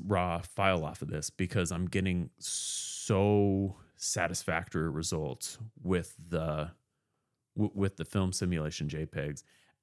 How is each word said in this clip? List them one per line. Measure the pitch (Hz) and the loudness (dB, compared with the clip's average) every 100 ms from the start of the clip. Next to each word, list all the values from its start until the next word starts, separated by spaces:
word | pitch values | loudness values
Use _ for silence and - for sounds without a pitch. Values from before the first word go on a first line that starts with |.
raw | 95 95 90 85 | 0 2 2 0
file | - - 98 90 | -4 0 2 2
off | 76 - | 0 -6
of | 76 | -6
this, | 76 - | -4 -6
because | - 90 101 85 | -2 0 2 0
I'm | 85 90 | 0 0
getting | 101 95 90 82 _ | 0 2 0 -2 _
so | - - - - - - - 98 101 104 101 98 98 - - - | -8 -6 -4 -6 -6 -8 2 4 6 6 6 4 0 -4 -16 -8
satisfactory | - - 85 87 - 82 - 82 80 | -4 0 0 -2 -2 -2 0 0 0
results | 76 80 82 73 - - - 110 - | 0 -2 -2 -4 -6 -10 -10 -14 -8
with | 87 90 - - 82 | 0 0 0 -12 -4
the, | 82 80 76 80 - _ _ _ _ _ _ _ - | 0 0 0 -4 -8 _ _ _ _ _ _ _ -2
w-, | 104 | 0
with | 98 95 - | 2 0 0
the | |
film | 80 101 92 | -2 0 2
simulation | - 90 85 78 - 76 | 2 0 2 0 -2 -4
J | 78 78 | -4 -4
pegs. | 78 73 71 - _ _ _ | -4 -4 -6 -12 _ _ _